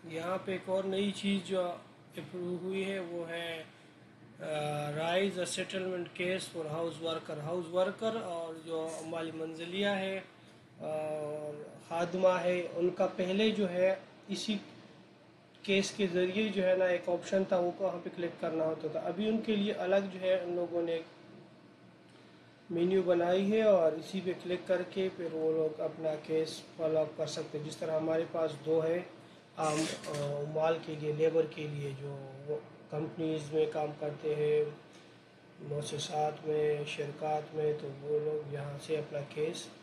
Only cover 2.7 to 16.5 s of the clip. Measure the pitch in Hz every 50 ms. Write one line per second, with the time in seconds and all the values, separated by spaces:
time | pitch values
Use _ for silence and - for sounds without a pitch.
2.7 | 190 196 190 196 196 190 180 170 175 170 170 165 165 170 170 165 165 160 156 -
3.7 | - - - - - - - - - - - - - - 160 160 151 151 151 147
4.7 | 147 147 147 147 147 151 160 165 175 185 196 196 175 180 175 165 - 190 180 180
5.7 | 202 190 185 185 185 180 170 - - - 180 180 185 185 180 - - 170 156 151
6.7 | 151 165 170 170 156 151 165 165 160 160 156 - 156 147 147 156 175 180 170 160
7.7 | 175 185 185 196 190 - - 190 - - 220 185 170 165 165 165 160 160 160 165
8.7 | 160 160 160 160 160 156 160 160 165 165 160 165 156 160 160 160 160 160 170 170
9.7 | 180 196 202 202 202 190 190 190 190 190 180 - - - - - - - - -
10.7 | - - - 156 156 156 156 156 151 151 151 147 151 151 151 151 147 147 147 -
11.7 | - - - - 165 170 175 170 175 185 190 185 180 180 170 180 180 180 170 165
12.7 | - 170 175 180 175 - 185 185 - - 185 180 190 196 220 220 202 196 208 175
13.7 | 175 180 185 190 190 185 - - - - - - 196 - - - 214 196 - -
14.7 | - - - - - - - - - - - - - - - - - - - -
15.7 | 196 196 196 - - - 202 180 170 180 180 180 185 208 220 214